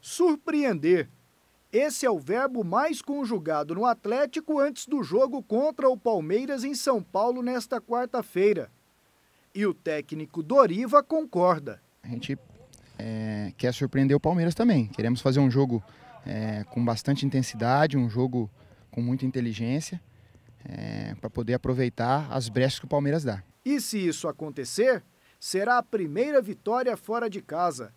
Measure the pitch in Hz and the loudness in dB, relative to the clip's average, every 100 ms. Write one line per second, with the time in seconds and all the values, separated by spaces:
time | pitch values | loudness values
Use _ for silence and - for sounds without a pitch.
0 | - - 339 302 - 302 277 180 156 180 | -12 2 2 2 -2 0 0 0 4 4
1 | 131 _ _ _ _ _ _ 214 294 - | 2 _ _ _ _ _ _ 0 0 0
2 | 262 190 135 220 269 247 185 202 302 320 | -2 -2 -2 -2 -2 -2 -2 0 0 -4
3 | - 285 247 220 156 156 147 170 240 226 | -6 -6 -2 -4 -2 -2 -2 -2 0 0
4 | 208 240 285 311 311 302 277 254 - 285 | -2 -2 -2 -4 -4 0 0 -2 -4 -4
5 | 160 190 262 262 - 214 294 - 262 254 | 0 2 2 0 -2 0 0 2 2 2
6 | 233 208 156 202 269 277 262 277 - 240 | 0 0 0 -2 0 -4 -4 -4 0 0
7 | - 190 233 254 247 254 - 247 - 233 | 0 0 0 0 -2 -4 -4 -6 -2 -4
8 | 247 247 - 180 202 185 120 _ _ _ | -2 -4 -4 2 4 4 -4 _ _ _
9 | _ _ _ _ _ 196 202 165 170 151 | _ _ _ _ _ -2 -2 -2 -4 -4
10 | 147 156 151 170 156 269 226 180 247 285 | -6 -10 -8 -8 2 6 6 4 4 4
11 | 277 320 311 180 180 160 139 98 _ _ | 4 -2 0 2 4 2 -2 -12 _ _
12 | 113 120 - 135 - - - - _ - | -12 -10 -8 -8 -10 -20 -20 -20 _ -12
13 | 113 110 110 104 104 - 123 120 135 135 | -8 -6 -4 -4 -6 -2 -2 -2 -2 2
14 | 135 143 156 175 165 165 240 165 107 - | 4 4 2 2 0 2 4 4 2 -2
15 | 113 123 139 131 135 127 135 117 - - | -2 0 2 4 4 4 2 0 -4 -20
16 | - - - 104 110 107 104 - 120 113 | -20 -16 -8 -6 -4 -6 -6 -2 -2 0
17 | - 139 139 135 123 110 117 135 156 139 | 0 0 0 0 -2 -2 2 4 4 2
18 | 120 110 131 123 107 - - - - - | 0 0 0 0 -4 -10 -20 -20 -12 -6
19 | 120 131 131 131 120 104 113 139 - 175 | -2 -2 -2 -2 -4 -2 -2 -2 -4 -12
20 | - _ - - _ - - - 107 104 | -14 _ -20 -20 _ -20 -14 -10 -10 -8
21 | 107 104 113 - 113 123 - 127 123 - | -10 -10 -8 -6 -2 0 0 0 0 0
22 | 120 139 147 135 117 110 131 - 127 147 | 0 2 0 -4 -2 0 0 0 -2 0
23 | 143 156 139 98 - _ 254 285 - 214 | 2 0 -2 -6 -10 _ -2 -2 -2 -2
24 | 180 151 170 143 156 139 123 - 247 226 | -2 -2 -6 -6 -10 -8 -8 2 4 2
25 | _ _ _ _ - 185 208 247 233 220 | _ _ _ _ -6 -2 2 2 2 -4
26 | 165 156 269 285 208 190 - 240 254 214 | -2 -2 2 2 2 -8 -2 0 0 -4
27 | - 233 233 196 - 156 175 131 107 | -4 -4 -4 -6 -8 -2 -2 -2 -12